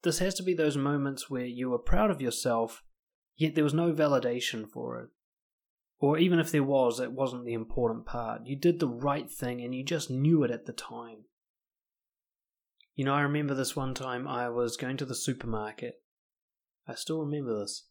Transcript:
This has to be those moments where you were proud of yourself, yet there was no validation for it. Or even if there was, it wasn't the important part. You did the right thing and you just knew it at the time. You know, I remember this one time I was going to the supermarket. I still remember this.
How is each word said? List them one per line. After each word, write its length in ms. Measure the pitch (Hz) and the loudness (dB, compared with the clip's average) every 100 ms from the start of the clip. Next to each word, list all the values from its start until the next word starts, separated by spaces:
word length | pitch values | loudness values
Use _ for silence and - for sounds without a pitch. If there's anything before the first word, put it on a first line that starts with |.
This 180 | 175 147 | 0 2
has 140 | 185 190 | 0 0
to 60 | |
be 120 | 185 | -2
those 240 | 165 151 143 | 2 2 2
moments 500 | 139 147 139 135 - | 0 0 0 -4 -6
where 160 | 131 | -6
you 240 | 123 123 127 | -6 -4 -2
were 100 | 120 | 0
proud 320 | - - 214 | 6 6 6
of 120 | 151 | 2
yourself, 600 | 127 - 131 113 113 - - _ _ _ _ _ | -2 -2 0 0 0 -4 -20 _ _ _ _ _
yet 180 | 156 | 0
there 100 | 151 | 4
was 100 | 151 | 4
no 180 | 156 170 | 4 2
validation 720 | 156 151 135 123 123 - 113 104 | 4 4 4 2 -2 -2 -4 -10
for 320 | 123 120 120 | -10 -8 -8
it. 100 | 58 _ _ _ _ _ _ _ _ _ | -12 _ _ _ _ _ _ _ _ _
Or 180 | 139 156 | 2 4
even 220 | 180 170 | 4 4
if 120 | 160 | 4
there 140 | 151 | 2
was, 340 | 139 139 123 117 | 4 4 4 2
it 140 | 123 | -4
wasn't 320 | 127 135 123 | -2 -2 -2
the 80 | 120 | -6
important 540 | 117 113 - 117 113 - | -6 -2 0 0 0 -6
part. 400 | 120 113 117 123 | -6 -6 -6 -8
You 100 | 139 | 2
did 240 | 175 170 | 2 4
the 80 | 143 | 0
right 420 | 120 139 143 - | 0 -2 -2 -4
thing 300 | - 127 123 | -8 -6 -6
and 140 | 120 | -6
you 100 | 127 | -6
just 260 | 139 165 139 | -4 -4 -2
knew 340 | 131 147 165 | 2 6 6
it 60 | 123 | 4
at 140 | 117 | 0
the 80 | - | -8
time. 520 | 113 - 117 117 110 113 _ _ _ _ _ _ _ _ _ _ _ _ _ _ _ _ | -12 -12 -14 -14 -18 -20 _ _ _ _ _ _ _ _ _ _ _ _ _ _ _ _
You 120 | - 135 | -4 0
know, 80 | |
I 80 | 143 | 2
remember 320 | 143 147 147 | 2 2 0
this 200 | 135 127 | 0 -2
one 200 | - 131 | -2 -4
time 340 | 127 131 123 139 | -4 -6 -6 -4
I 220 | 123 123 | -4 -2
was 260 | 120 120 - | 0 -2 -2
going 220 | 127 135 | -4 -4
to 80 | 135 | -4
the 80 | |
supermarket. 800 | 123 - 123 120 110 107 - 123 - _ _ _ _ _ _ _ _ - | -4 -4 -4 -4 -4 -4 -8 -12 -12 _ _ _ _ _ _ _ _ -14
I 80 | |
still 280 | 117 - 156 | -12 -6 -4
remember 360 | 147 147 127 107 | -2 -2 -2 -2
this. 280 | 101 - _ | -4 -10 _